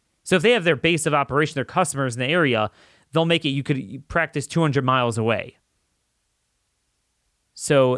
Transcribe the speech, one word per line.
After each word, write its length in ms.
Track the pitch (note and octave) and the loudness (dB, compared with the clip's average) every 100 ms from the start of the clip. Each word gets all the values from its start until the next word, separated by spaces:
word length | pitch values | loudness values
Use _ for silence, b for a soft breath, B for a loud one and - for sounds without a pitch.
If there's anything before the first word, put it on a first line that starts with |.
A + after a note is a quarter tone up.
| _ _ | _ _
So 120 | - F#3 | -2 2
if 60 | |
they 100 | G#3 | 4
have 120 | A#3+ | 2
their 120 | E3+ C#3 | 2 0
base 300 | E3 E3 D#3 | 0 0 0
of 80 | |
operation, 400 | D3 C#3 C3+ D3+ C#3 | 0 0 0 -2 -4
their 100 | A#2+ | -4
customers 500 | F3 F3 C#3 C3 A#2 | -2 -2 -2 -4 -4
in 40 | |
the 80 | B2+ | -2
area, 420 | F3 C#3+ A2+ G#2+ b b b b | 0 2 2 0 b b b b
they'll 120 | D#3+ E3 | -2 2
make 200 | E3+ D#3 | 0 0
it, 40 | |
you 140 | C3+ | -2
could 440 | C3 C3+ G2 C3 - | -2 -4 -4 -14 -6
practice 360 | E3+ D#3+ D3 - | -4 -4 -6 -4
two 160 | E3 | 0
hundred 220 | D#3 C#3 | 0 2
miles 340 | B2+ C3 A#2+ A2+ | 2 2 0 0
away. 400 | A2 G#2 - - _ _ _ _ _ _ _ _ _ _ _ _ _ _ _ _ _ _ _ - | 0 -2 -4 -16 _ _ _ _ _ _ _ _ _ _ _ _ _ _ _ _ _ _ _ -12
So 400 | - C#3+ B2+ | 0 4 4